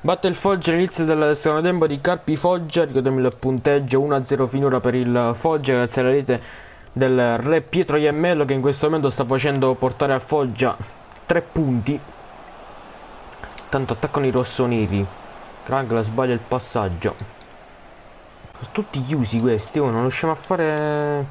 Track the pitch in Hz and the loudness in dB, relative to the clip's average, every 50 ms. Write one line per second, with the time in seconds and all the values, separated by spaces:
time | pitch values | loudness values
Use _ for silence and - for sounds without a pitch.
0 | - 147 185 - - 185 175 - - 196 196 180 151 170 165 170 185 180 - - | 2 0 0 2 0 -2 -2 0 0 0 0 2 2 0 2 2 2 0 0 -2
1 | 165 156 160 151 156 151 151 147 - 156 151 156 165 180 180 175 160 151 143 139 | 0 2 2 4 4 2 2 2 2 0 0 2 2 2 2 2 2 2 0 0
2 | 139 175 180 - - - 156 143 - 175 180 175 165 151 - 170 160 143 127 135 | 0 0 0 0 0 -2 -2 2 2 0 0 0 -2 -2 2 2 2 2 2 0
3 | 127 135 135 131 127 127 123 - - 131 131 127 - 147 143 143 139 123 135 135 | 2 2 2 2 2 0 0 -2 -2 -2 -2 2 2 2 2 2 2 2 2 2
4 | 139 147 143 135 127 120 139 131 131 120 123 135 139 139 127 127 - 123 127 127 | 2 2 0 0 2 0 2 2 0 0 0 0 2 2 2 2 2 2 0 2
5 | 123 120 120 123 120 117 120 120 - 165 160 147 139 135 131 123 123 117 - 131 | 0 2 2 2 2 0 -2 0 0 0 0 2 2 2 2 2 2 0 0 0
6 | 127 127 135 143 135 127 123 117 - - - - - - - - - - - 127 | 2 4 4 2 2 0 -2 -2 -2 -12 -18 -18 -20 -20 -20 -20 -20 -10 -2 0
7 | 135 127 127 127 123 120 117 113 117 139 165 160 - - - 180 175 - 147 151 | 2 4 4 4 4 2 2 0 0 2 0 0 0 0 -2 -2 0 2 2 2
8 | 151 151 147 151 165 180 175 151 147 131 135 135 127 143 139 - - 151 160 160 | 2 2 2 2 2 2 2 2 2 0 0 0 2 0 0 2 0 0 2 2
9 | 139 135 113 - 131 117 135 131 127 147 139 135 135 131 127 - - 127 127 - | 0 0 0 0 0 0 0 0 2 0 2 2 2 2 2 2 0 -2 0 0
10 | 147 139 135 127 - - 156 151 139 127 110 - 131 117 - - 101 - - - | 0 0 0 -2 0 0 0 0 0 0 0 0 0 0 0 -4 -10 -14 -14 -20
11 | - - - - - - 175 175 170 - - 165 156 131 127 117 104 139 147 - | -20 -20 -20 -18 -4 0 0 0 0 -2 -2 0 0 2 2 0 0 -2 -4 -4
12 | - - - - - - - - - - - - - - - - - - - - | -6 -14 -20 -20 -20 -20 -20 -20 -20 -20 -20 -20 -20 -20 -20 -20 -20 -20 -20 -20
13 | - - - - - - - - - - - - - - - 135 135 120 117 107 | -20 -20 -20 -20 -20 -20 -16 -16 -16 -16 -16 -18 -6 -2 -2 -2 0 -2 -4 -4
14 | - 139 - 147 139 131 117 127 123 - - - 131 120 117 113 107 98 98 101 | -4 -2 -2 0 0 2 2 0 -2 -2 -2 0 0 2 2 0 0 0 0 -2
15 | 98 95 - - - - - - - - - - - - 123 139 127 110 113 113 | -2 -2 -6 -16 -18 -18 -18 -18 -20 -20 -20 -16 -6 -2 -2 -2 0 0 0 0
16 | 110 107 113 131 131 127 120 113 113 - 127 127 - - - 120 104 95 87 85 | 0 -2 -2 0 0 0 0 -2 -2 -2 -4 -4 -2 -2 -2 -2 -2 -2 -4 -2
17 | - 104 - - 101 - - - - - - - - - - - - - - - | -4 -4 -4 -4 -14 -16 -16 -20 -20 -20 -20 -20 -20 -20 -20 -20 -20 -20 -20 -20
18 | - - - - - - - - - - - - 120 - - - 208 - - 135 | -20 -20 -20 -20 -20 -20 -20 -20 -20 -20 -16 -16 -16 -6 -6 -6 -6 -4 -6 -6
19 | 127 127 156 143 120 98 110 117 113 127 113 104 104 - - 156 143 127 113 117 | -4 -2 -2 -2 0 0 0 2 2 2 2 2 -2 -2 -2 0 0 2 2 0
20 | 123 131 131 - - 160 156 156 - - 185 170 160 156 151 151 151 151 151 147 | 0 0 -2 -2 -2 -2 -2 -4 -2 -4 -2 0 0 0 0 0 -2 -2 -2 -2
21 | 147 147 147 143 143 143 | -2 -2 -2 -2 -4 -6